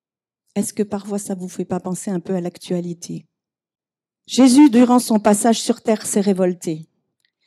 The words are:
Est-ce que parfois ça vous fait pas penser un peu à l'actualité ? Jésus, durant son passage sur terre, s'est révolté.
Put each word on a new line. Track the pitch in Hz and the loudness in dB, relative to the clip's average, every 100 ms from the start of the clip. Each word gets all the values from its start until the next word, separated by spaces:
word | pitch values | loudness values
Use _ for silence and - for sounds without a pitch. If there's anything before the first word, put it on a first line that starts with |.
| _ _ _ _ _ | _ _ _ _ _
Est-ce | 202 220 | -8 -6
que | - | -6
parfois | 208 196 202 202 | -6 -6 -8 -8
ça | 202 | -8
vous | 185 180 | -10 -10
fait | - | -10
pas | 175 180 | -8 -8
penser | 185 180 - | -8 -8 -6
un | 180 | -8
peu | 170 190 | -6 -6
à | |
l'actualité ? | 175 - - 180 175 170 - 165 - _ _ _ _ _ _ _ _ _ - | -6 -10 -8 -8 -8 -12 -14 -14 -16 _ _ _ _ _ _ _ _ _ -6
Jésus, | - 262 262 302 | 4 6 8 6
durant | 233 240 247 | 6 4 2
son | - 220 | 2 0
passage | 214 208 240 220 | 2 2 2 0
sur | - 226 | -2 -4
terre, | - 214 - | -2 -4 -2
s'est | 214 | -2
révolté. | 196 185 185 180 180 156 160 _ _ _ _ _ | 0 0 -2 -2 -8 -10 -12 _ _ _ _ _